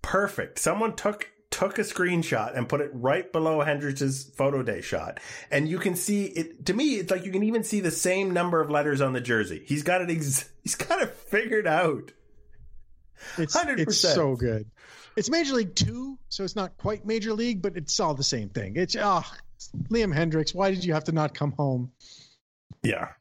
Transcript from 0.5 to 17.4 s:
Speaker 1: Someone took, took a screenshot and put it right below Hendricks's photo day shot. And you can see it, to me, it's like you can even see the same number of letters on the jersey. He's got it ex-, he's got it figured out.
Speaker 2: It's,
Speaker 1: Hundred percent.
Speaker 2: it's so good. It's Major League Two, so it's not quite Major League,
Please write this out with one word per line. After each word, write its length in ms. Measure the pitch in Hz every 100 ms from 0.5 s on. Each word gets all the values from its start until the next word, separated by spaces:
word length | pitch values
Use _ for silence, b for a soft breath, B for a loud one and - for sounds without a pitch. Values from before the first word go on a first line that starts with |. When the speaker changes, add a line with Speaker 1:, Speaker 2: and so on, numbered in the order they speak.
| -
Speaker 1:
Someone 380 | 165 190 220 214
took, 320 | 202 208 - _ _
took 300 | - 196 -
a 40 |
screenshot 720 | 196 - 180 175 165 120 113 131
and 100 | 117
put 140 | 139
it 100 | 143
right 380 | 131 127 165 180
below 280 | 160 160 156
Hendricks's 720 | 147 143 143 135 139 135 - -
photo 280 | 139 139
day 180 | 117 92
shot. 400 | - 85 80 - B B B
And 200 | 151 156
you 100 | 175
can 160 | 190 175
see 300 | - 208 196
it, 400 | - 160 - 151
to 80 |
me, 220 | 196 302 220
it's 140 | 175
like 140 | 185
you 80 | 190
can 120 | 185
even 200 | 214 226
see 160 | - 208
the 100 | 175
same 420 | 160 185 185 196
number 280 | 175 175 165
of 100 | 147
letters 300 | 147 151 139
on 140 | 135
the 80 | 127
jersey. 420 | 117 113 98 80 -
He's 180 | 147
got 180 | 151 185
it 80 | 175
ex-, 400 | 165 143 135 - -
he's 140 | - -
got 260 | - 359
it 100 | 277
figured 540 | - - 202 233 214 175
out. 440 | 156 170 127 - _ - - - - - - - - - - B -
Speaker 2:
It's, 160 | 156 330
Speaker 1:
Hundred 220 | 302 254 156
percent. 20 |
Speaker 2:
it's 260 | - 180 156
so 200 | 147 123
good. 300 | 123 110 107 - B B B -
It's 140 | 208
Major 240 | 330 285
League 200 | 262 190 -
Two, 440 | 107 240 269 269 -
so 160 | -
it's 140 | 190 208
not 180 | 185 -
quite 300 | 190 214 208
Major 280 | 226 214
League, 280 | 214